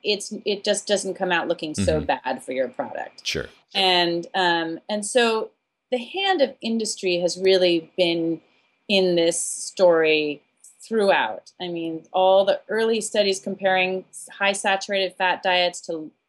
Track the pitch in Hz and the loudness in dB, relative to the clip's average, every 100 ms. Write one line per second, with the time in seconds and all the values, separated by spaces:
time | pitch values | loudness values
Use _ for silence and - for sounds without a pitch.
0 | 208 202 - 208 - 202 208 196 - 196 | -4 -4 -6 -6 -4 -2 -2 -2 0 -2
1 | 190 180 185 170 - 170 156 151 190 156 | -2 -4 -2 -2 -2 -4 -4 -2 0 0
2 | - 131 131 127 - 131 123 - 120 - | 0 -2 -4 -6 -6 -4 -4 -4 -8 -10
3 | - - - - - _ _ 196 185 180 | -12 -10 -6 -6 -8 _ _ 0 2 4
4 | 170 170 170 190 175 170 165 165 - 208 | 2 -2 -4 0 2 0 -2 -8 -6 -6
5 | 208 254 233 220 440 _ _ _ _ 247 | 0 2 2 0 -4 _ _ _ _ -6
6 | 240 370 392 359 262 - 226 226 214 - | -4 -2 0 2 0 -2 -4 -4 -4 -4
7 | 190 175 175 180 190 185 180 170 160 - | -2 0 0 0 2 4 4 2 -2 0
8 | 175 170 165 160 - _ _ _ - 196 | 0 2 -2 -4 -8 _ _ _ 0 2
9 | 185 170 170 170 - - - - 180 165 | 4 4 2 0 -6 -8 -10 2 4 6
10 | 156 151 151 143 _ _ - _ - 220 | 4 2 0 -6 _ _ -20 _ -4 0
11 | 196 156 113 101 - - 180 170 165 160 | 2 2 0 -6 -14 -12 -8 -6 -6 -8
12 | - 185 185 190 196 - - 214 226 226 | -4 2 6 6 4 0 -2 -2 0 -2
13 | - 214 202 190 196 196 196 185 185 185 | -2 0 0 -2 -6 -2 0 2 0 -2
14 | - - - - 202 196 208 196 - 196 | -8 -18 -20 -2 -2 0 0 -2 -2 -2
15 | 185 - 185 170 190 180 180 175 - 160 | -2 0 -2 0 0 2 0 -2 -8 -8
16 | 156 - | -10 -18